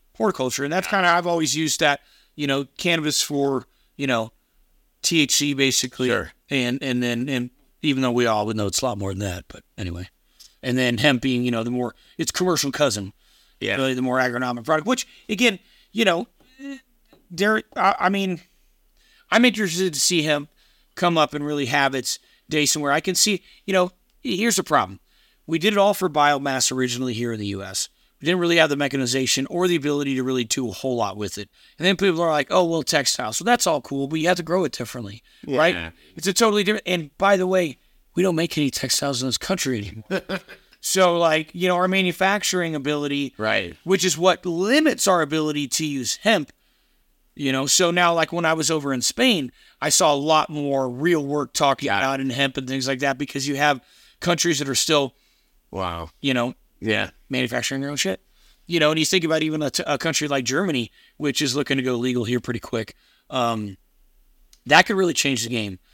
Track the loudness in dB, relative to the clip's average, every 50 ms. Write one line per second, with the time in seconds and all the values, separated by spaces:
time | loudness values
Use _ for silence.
0 | _ _ _ -2 0 0 0 0 -2 -2 -2 -4 -4 -2 -2 -2 -2 0 0 2
1 | 4 4 4 4 2 2 0 0 0 0 0 0 -2 -2 0 2 2 2 2 0
2 | _ _ _ _ _ _ _ -4 -2 -2 0 -2 -4 -6 _ -4 0 0 0 0
3 | 0 0 0 -2 -2 -2 0 0 0 0 0 -2 -4 _ _ _ _ _ _ -6
4 | -2 -2 0 -2 -2 -6 -10 _ _ _ _ _ _ _ _ _ _ _ _ _
5 | -2 0 2 2 2 2 2 0 0 0 0 0 0 2 2 0 -2 -4 -4 -2
6 | 0 0 0 0 -2 -6 -12 _ _ -4 -2 -2 -2 -2 -4 -4 -4 -4 -2 -2
7 | -2 -2 -2 -4 -4 -4 -4 -4 -4 -6 _ _ _ _ _ _ -2 -2 0 0
8 | 0 0 2 2 2 2 2 0 0 -2 -2 -2 -2 -2 -2 -2 -2 -2 -4 -4
9 | -4 -6 -4 -4 -6 -6 -6 -8 -12 -16 -20 -20 -20 _ _ -10 -8 -8 -8 -8
10 | -10 -14 _ _ _ _ _ -20 -20 -20 _ _ -6 -2 0 0 0 0 0 2
11 | 2 2 2 2 0 -2 -2 0 0 -2 -2 -2 -2 -4 -4 -4 -4 -6 -8 _
12 | _ _ _ -8 -6 -4 -2 0 0 2 2 0 0 -2 0 0 0 0 0 -2
13 | -6 -10 -12 _ _ _ _ _ _ _ _ -6 -4 -2 -2 0 0 -2 -2 -2
14 | -2 0 0 0 0 0 -2 -4 -4 -4 -6 -4 -2 0 0 0 0 0 -2 -2
15 | -4 -8 -14 -14 _ -6 -2 2 2 2 0 -2 _ _ _ _ _ _ -2 0
16 | 2 2 2 0 -2 -8 _ _ _ _ _ -18 -16 -16 -16 -16 _ _ _ _
17 | _ _ _ _ _ -10 -4 0 2 2 2 0 -2 _ -2 0 2 2 2 2
18 | 2 2 2 0 0 -2 -4 -6 -8 _ _ _ _ _ _ _ _ _ _ _
19 | _ _ _ _ _ 0 2 4 4 4 4 2 -2 -2 0 0 -2 0 0 0
20 | 0 2 2 2 2 0 0 -2 -4 -8 _ _ _ _ _ _ _ _ -4 0
21 | 0 2 4 4 2 2 0 -4 -4 -4 -2 -2 -2 0 2 2 2 2 0 -2
22 | -4 -4 -6 -8 _ _ _ _ _ -4 -2 0 2 2 0 0 0 0 0 0
23 | 0 0 0 2 2 2 2 0 _ _ -20 _ _ 0 2 2 2 0 -4 _
24 | _ _ _ _ -6 -4 -2 0 0 2 2 0 0 2 2 2 2 0 -4 -14
25 | _ _ _ _ _ _ _ _ _ -4 -2 0 2 2 4 4 4 4 4 2
26 | 0 0 2 4 4 4 4 2 0 -2 -2 0 0 0 0 0 -2 -2 -2 -4
27 | -4 -4 -4 -4 -4 -4 -4 -4 -6 -6 -6 -6 -8 -8 -8 -8 -8 -8 _ _
28 | _ _ _ _ -2 0 0 2 2 2 4 4 4 4 2 0 -2 0 0 -2
29 | -2 0 0 0 0 0 0 -2 -2 -4 -2 0 0 0 0 0 0 -2 -2 -2
30 | -2 -2 -2 -2 -2 0 -2 -2 -2 -2 -2 -2 -2 -4 -4 -6 -4 -2 -2 0
31 | -2 -2 -4 -6 -8 -8 -8 -10 -12 -14 _ _ _ _ _ -2 0 0 2 2
32 | 2 0 2 2 0 0 0 0 0 2 2 2 2 2 0 -2 -2 0 0 0
33 | 0 0 -2 -2 -4 -4 -6 -2 0 2 2 2 2 0 0 0 -2 -4 -4 -4
34 | -4 -4 -2 0 0 0 0 0 0 0 0 0 0 -2 -4 -6 -10 -10 -10 -10
35 | -12 -12 -14 -16 _ _ _ _ -8 -2 2 2 4 2 2 0 -6 -10 -12 _
36 | -20 -20 -12 -6 -4 -2 2 4 4 4 4 2 2 0 0 -2 -2 -2 -2 -4
37 | -4 -6 _ 0 4 4 4 4 4 2 2 2 0 -2 -4 -12 _ _ _ _
38 | _ _ -2 0 0 2 2 0 -2 -2 -2 -2 -2 0 -2 -2 -4 -2 -2 -2
39 | -2 -2 -4 -4 -4 -4 -4 -4 -2 -4 -4 -2 -2 -2 -4 -4 -6 -8 -12 -14
40 | -8 -6 -6 -6 -6 -6 -8 -10 -10 -14 -20 -20 _ _ _ _ -6 -2 2 4
41 | 4 4 4 4 2 2 2 0 -2 -4 -4 -2 0 2 2 2 2 2 2 2
42 | 2 0 0 0 0 0 0 0 0 0 0 0 -2 -2 -4 -4 -2 -2 -2 -2
43 | -2 -2 -2 -4 -4 -6 -6 -4 -2 0 0 0 -2 -4 -8 -8 -2 0 0 2
44 | 2 0 0 2 2 2 2 2 0 -4 -2 -2 0 2 4 4 4 4 2 2
45 | 2 2 2 2 2 0 0 0 0 0 -2 -2 -4 -4 -4 -4 -2 -2 -4 -4
46 | -4 -4 -4 -2 0 2 2 2 0 -4 -12 _ _ _ _ _ _ _ _ _
47 | _ _ _ _ _ _ -10 -4 -2 0 0 0 0 2 2 4 4 4 4 4
48 | 2 4 4 2 0 0 -2 0 0 0 0 0 0 0 -2 -2 -2 -2 -2 -2
49 | -2 -2 0 2 2 2 2 2 -2 -6 -10 _ _ _ _ -6 -2 2 2 4
50 | 4 4 4 4 4 4 4 4 4 2 -2 -4 -2 0 0 0 0 -2 -2 0
51 | 2 2 2 2 0 0 -2 -2 -2 -4 -2 2 2 2 2 2 0 0 2 2
52 | 2 0 0 -2 -2 -2 0 0 0 0 -2 -4 -6 -6 -4 -4 -2 -2 -2 0
53 | 0 -2 -2 -2 -4 -6 -6 -4 -4 -2 0 2 2 2 2 0 -4 _ _ _
54 | _ _ _ -4 -2 0 0 2 2 0 0 0 -2 -2 -2 0 0 2 2 2
55 | 2 0 -4 _ _ _ _ _ _ _ _ _ _ _ -6 -6 -4 -4 -4 -6
56 | -10 -12 _ _ -2 -2 0 0 -2 -4 -6 _ _ _ _ -6 -2 0 0 0
57 | -2 -4 -8 _ _ -6 -2 -2 -2 -2 -2 -4 -4 -4 -4 -6 -6 -4 -4 -2
58 | -2 -2 -4 -6 _ _ _ _ _ _ _ _ _ -4 0 2 2 2 2 2
59 | 0 2 2 0 2 2 0 0 0 -2 -2 -2 -4 -4 -4 -4 -4 -2 -2 -2
60 | -2 -2 -2 -2 -2 -2 -2 -2 -2 -2 -2 0 0 0 0 -2 -4 -6 _ _
61 | _ _ _ -6 -4 -2 -2 0 -2 0 0 -2 0 0 0 0 0 0 0 0
62 | 0 0 0 0 0 0 -2 -2 -2 -4 -6 -6 -6 -6 -6 -6 -6 -6 -12 _
63 | _ _ _ _ _ -6 -4 -2 0 0 -2 -4 -6 -8 -12 -16 _ _ _ _
64 | _ _ _ _ _ _ _ _ _ _ _ _ 2 6 6 6 6 6 4 2
65 | 2 2 2 0 0 0 0 -2 -2 -2 -4 -4 -4 -6 -8 -12 _ _